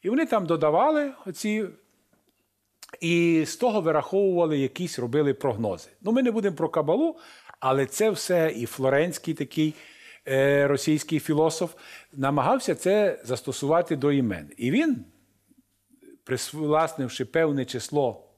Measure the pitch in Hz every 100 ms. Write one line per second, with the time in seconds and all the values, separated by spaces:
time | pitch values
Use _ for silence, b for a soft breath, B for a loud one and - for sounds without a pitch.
0 | 180 262 320 220 170 165 151 160 277 311
1 | 285 262 190 170 214 214 190 - _ _
2 | _ _ _ _ _ _ _ _ - -
3 | 170 170 170 165 151 - 247 214 165 156
4 | - 190 196 175 165 151 135 - 175 -
5 | 120 139 143 135 139 107 110 87 - _
6 | 190 240 254 226 202 151 160 165 147 190
7 | 320 - B B B B 131 135 135 -
8 | 220 185 - 180 160 110 117 - 131 139
9 | 170 160 - 156 143 - 156 151 B B
10 | B B - 135 139 143 143 143 - 151
11 | - 156 - 151 160 156 175 - B B
12 | B 139 135 147 135 262 - 165 180 208
13 | 202 143 117 123 - 131 143 165 170 151
14 | 143 143 120 90 73 - 120 202 320 247
15 | - _ _ _ _ _ _ _ _ _
16 | - - - 127 - 151 151 151 160 160
17 | 127 - 123 165 160 143 127 127 - 139
18 | 131 113 -